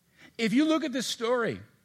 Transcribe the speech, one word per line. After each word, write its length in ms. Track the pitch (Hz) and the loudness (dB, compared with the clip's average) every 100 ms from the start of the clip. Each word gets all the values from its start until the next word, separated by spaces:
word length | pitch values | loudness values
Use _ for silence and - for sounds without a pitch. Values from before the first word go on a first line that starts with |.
| _ _ - - | _ _ -18 -4
If 160 | 220 | 0
you 100 | 240 | 2
look 220 | 311 311 294 | 4 2 0
at 80 | |
this 140 | 247 - | -4 -4
story, 520 | - 233 247 214 98 110 _ | -4 -2 0 0 -4 -10 _